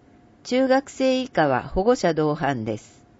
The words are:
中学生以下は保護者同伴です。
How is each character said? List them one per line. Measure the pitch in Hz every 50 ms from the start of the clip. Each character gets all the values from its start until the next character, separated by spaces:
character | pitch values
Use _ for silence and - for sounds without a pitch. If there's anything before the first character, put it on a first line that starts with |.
| _ _ _ _ _ _ _ _ -
中 | - 247 254 269 254
学 | 262 269 277 -
生 | - - 262 262 262 262 254
以 | 240
下 | - 180 156 143
は | 131 120 -
保 | - - 180
護 | 190 214 151
者 | - - 175 160
同 | 151 151 151 147
伴 | 151 156 139 139 120 110
で | 113 110 107
す。 | - - - - _ _ _